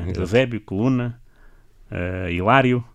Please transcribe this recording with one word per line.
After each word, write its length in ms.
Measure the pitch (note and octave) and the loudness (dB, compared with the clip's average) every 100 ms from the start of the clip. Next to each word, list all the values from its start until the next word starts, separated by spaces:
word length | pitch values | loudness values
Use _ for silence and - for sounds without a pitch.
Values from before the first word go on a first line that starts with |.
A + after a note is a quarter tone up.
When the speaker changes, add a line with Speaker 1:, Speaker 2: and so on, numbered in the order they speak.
| F2 | -4
Speaker 1:
Exato. 140 | F2+ | -4
Speaker 2:
Eusébio, 420 | F2+ A2+ C3 A2 | 2 2 2 -4
Coluna, 580 | - G2 B2 B2+ A#2+ A#2+ - - - - - - - | -6 -2 0 0 -2 -8 -20 -20 -20 -20 -20 -20 -12
eh, 400 | F2+ F2+ F#2 F2+ | -8 -6 -6 -4
Hilário. 520 | F2 F#2+ C3 C3 B2 A#2+ | -2 2 4 4 0 -4